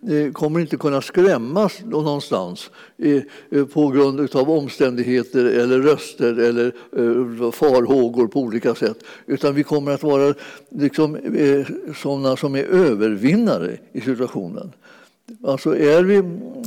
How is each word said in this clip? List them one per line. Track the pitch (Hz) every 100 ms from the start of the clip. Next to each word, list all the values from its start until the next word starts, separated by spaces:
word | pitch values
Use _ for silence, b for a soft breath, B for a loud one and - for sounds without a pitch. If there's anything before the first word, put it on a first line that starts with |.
| 226
eh, | 151 147
kommer | - 156 160
inte | 165 143
kunna | 151 139
skrämmas | - - 190 147 117 175 208 -
nå-, | 226 147
någonstans, | 151 143 139 110 90 90 - B B B
eh, | 147 143 139 B B
eh, | 143
på | 139 156 147
grund | 135 139 135
utav | 139 139 139
omständigheter | 160 139 - 135 123 120 127 117 135
eller | 120 120 123 127
röster | 139 139 - - 120 117
eller, | 117 120 120
eh, | - - - 117 117 123 117 120
farhågor | - 156 127 120 135 120 120 113
på | 143
olika | 123 113 123
sätt. | 113 113 110 B B B
Utan | 143 147
vi | 139
kommer | 147 151 139
att | 139
vara, | 156 139 143 139 B B B
liksom, | - 139 - 156 151
eh, | - - 143 139 135 359 339 147
såna | 143 139 135 127
som | 147
är | 135
övervinnare | - 185 175 104 110 101 123 202 226 107 87 - -
i | -
situationen. | 120 123 123 - 90 95 190 - b b b b - 226
Alltså | 233 135 156 160
är | 147 160
vi, | 185 202 185 170 247 269